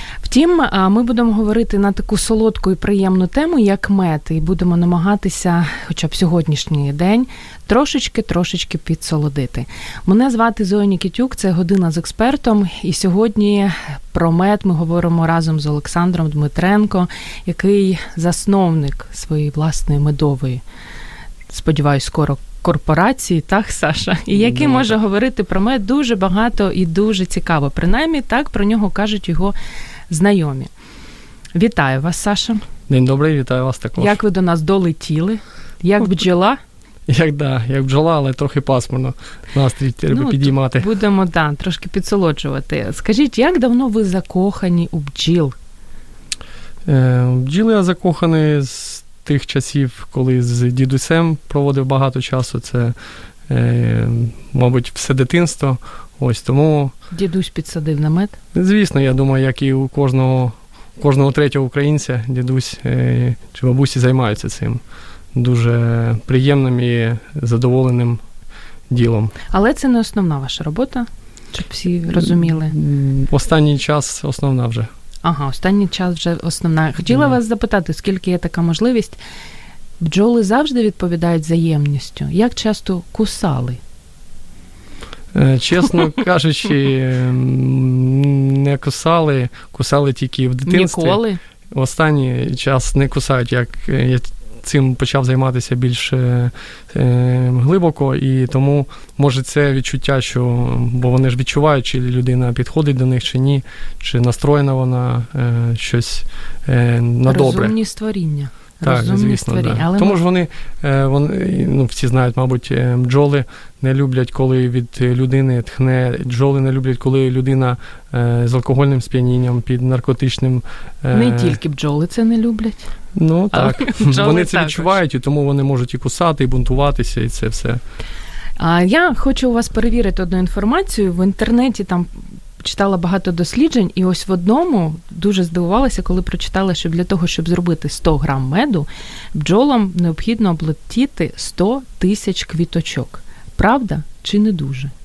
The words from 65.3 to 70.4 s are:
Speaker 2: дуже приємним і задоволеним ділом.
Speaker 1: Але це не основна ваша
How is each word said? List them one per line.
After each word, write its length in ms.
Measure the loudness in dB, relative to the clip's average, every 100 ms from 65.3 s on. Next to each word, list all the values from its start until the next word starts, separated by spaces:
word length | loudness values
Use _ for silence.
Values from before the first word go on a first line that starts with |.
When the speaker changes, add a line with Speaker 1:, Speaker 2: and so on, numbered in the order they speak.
| -2
Speaker 2:
дуже 800 | 2 2 2 2 2 0 0 -2 0
приємним 540 | 2 4 4 2 0
і 360 | 0 0 0 -2 -6 -6
задоволеним 800 | -2 2 2 2 2 2 0 -2 -6 -16 -16 -16 -16 -16 -4
ділом. 400 | 2 2 2 -2 -4 -2
Speaker 1:
Але 220 | 2 2
це 140 | 2 2
не 120 | 2
основна 380 | 0 -2 -2
ваша 240 | -2